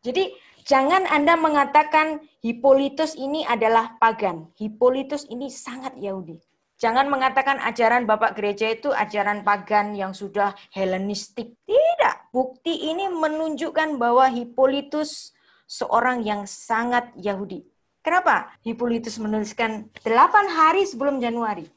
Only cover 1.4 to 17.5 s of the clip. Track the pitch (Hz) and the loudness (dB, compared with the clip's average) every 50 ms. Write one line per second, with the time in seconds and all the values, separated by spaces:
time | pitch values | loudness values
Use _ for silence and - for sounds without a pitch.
1.4 | 320 311 302 285 277 277 277 302 302 302 311 311 311 320 311 302 - _ _ _ | 4 2 2 2 0 4 4 4 4 6 2 2 2 2 -2 -8 -10 _ _ _
2.4 | - 226 233 - - 277 269 269 277 277 277 302 320 311 - - 262 277 294 311 | -6 -6 -6 2 6 6 6 6 4 0 -2 -2 -4 -4 -4 -8 -6 -6 -4 -4
3.4 | 294 - 240 208 220 220 226 226 226 233 - - 226 226 220 220 214 190 170 160 | -2 -2 0 2 2 4 4 4 2 0 0 2 2 2 2 0 -4 -4 -4 -6
4.4 | 160 - _ _ 214 214 214 - 247 247 254 269 269 269 294 285 - - 226 247 | -14 -18 _ _ -10 -10 -2 2 2 2 2 2 -4 -4 -6 -8 -8 -10 -12 -10
5.4 | 277 262 - - - 262 240 262 262 269 - - 202 196 190 190 175 160 170 165 | -10 -12 -12 -14 -14 -14 -14 -12 -12 -14 -12 -10 -10 -8 -8 -8 -10 -14 -18 -20
6.4 | _ _ _ _ _ _ _ _ - 226 226 254 277 285 285 262 262 262 262 269 | _ _ _ _ _ _ _ _ -2 0 2 2 2 2 0 0 0 2 2 2
7.4 | 262 277 277 262 - 233 233 - 233 226 233 247 247 226 214 214 226 226 214 214 | 0 0 -2 -2 -2 -6 0 2 2 4 4 2 2 2 2 2 2 -2 0 -2
8.4 | 202 208 202 208 220 220 226 226 - 285 254 - 208 208 208 208 196 208 208 208 | -4 -4 -2 -2 -2 -2 -2 -2 -2 -2 -2 -2 -2 -2 -2 -2 -2 -2 -2 -2
9.4 | 202 202 202 208 196 - 214 208 202 208 208 196 190 190 190 - 202 196 - 208 | 0 0 0 0 0 0 0 0 0 0 -4 -6 -6 -6 -8 -10 -12 -6 -2 0
10.4 | 202 202 196 - - _ _ 190 190 185 185 185 196 202 208 202 - - _ 247 | 0 0 -2 -8 -20 _ _ -4 -2 -2 -2 -2 -4 -6 -6 -8 -10 -12 _ -12
11.4 | 233 240 - _ _ - 415 523 622 659 698 640 - 226 - - - _ - 254 | -12 -12 -16 _ _ 2 4 4 4 4 2 2 0 0 0 -2 -14 _ -2 -2
12.4 | 262 254 - _ _ 339 330 - - 311 320 359 392 381 359 320 311 302 302 311 | -2 -2 -6 _ _ -6 -4 -4 -4 -4 -4 -4 -4 -4 -2 -2 -2 -2 -2 -2
13.4 | 320 320 302 247 330 330 - - 320 311 294 254 233 240 240 254 262 262 240 240 | -4 -4 -4 -6 -6 -2 -2 -2 -2 0 -2 0 0 4 6 6 6 4 2 -2
14.4 | 240 240 - - 262 269 269 285 277 - - 302 302 294 - - - - _ _ | -8 -6 0 2 2 2 2 -2 -4 -4 -4 -4 -4 -4 -6 -14 -16 -18 _ _
15.4 | _ _ _ _ _ _ - - - - - 233 240 254 254 240 220 214 208 202 | _ _ _ _ _ _ -8 -8 -4 0 0 2 2 2 0 -2 -4 -4 -4 -6
16.4 | 202 196 - - - - 233 226 233 247 247 240 240 240 _ 185 180 208 196 190 | -6 -10 -14 -16 -6 -4 -2 -2 0 0 -2 -2 -2 -4 _ -8 -6 -6 -6 -6
17.4 | 202 185 | -8 -10